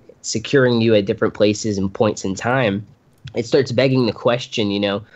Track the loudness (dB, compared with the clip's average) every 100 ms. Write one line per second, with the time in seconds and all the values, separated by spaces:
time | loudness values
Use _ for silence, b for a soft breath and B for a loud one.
0 | -12 _ -8 -8 0 2 4 4 4 2
1 | 2 -2 -2 2 0 2 -2 -2 -4 0
2 | 0 0 -6 -4 -2 0 0 -2 -6 _
3 | _ _ -10 -8 0 0 2 0 2 2
4 | 0 0 -2 -2 -4 -4 -2 0 -2 -4
5 | -8